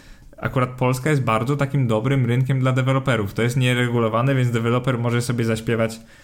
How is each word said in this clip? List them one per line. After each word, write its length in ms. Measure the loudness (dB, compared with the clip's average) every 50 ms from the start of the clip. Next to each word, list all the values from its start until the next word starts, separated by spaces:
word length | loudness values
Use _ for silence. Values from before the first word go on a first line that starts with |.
| -20 -20 -20 -20 -20 -20 -12
akurat 320 | -10 -8 -4 -2 -2 -2 -2
Polska 400 | -2 -2 -2 0 0 0 0 0
jest 120 | 0 0
bardzo 340 | 2 0 0 0 0 0 0
takim 320 | 0 -2 0 0 0 2
dobrym 380 | 2 0 0 2 0 2 2 2
rynkiem 340 | 2 2 0 0 0 0 0
dla 120 | 0 0
deweloperów. 640 | 0 2 2 2 0 0 0 0 0 0 -2 -2 -2
To 80 | -2
jest 160 | 0 0 0
nieregulowane, 800 | 0 2 2 2 2 0 2 2 2 2 2 2 2 2 2 2
więc 160 | 2 2 0
deweloper 480 | 0 0 0 0 0 0 0 -2 -2 -2
może 220 | 0 0 0 0
sobie 240 | 0 -2 -2 -2 0
zaśpiewać, 540 | 0 -2 -2 -2 -2 0 0 0 -2 -4 -8 -16 -20 -20 -20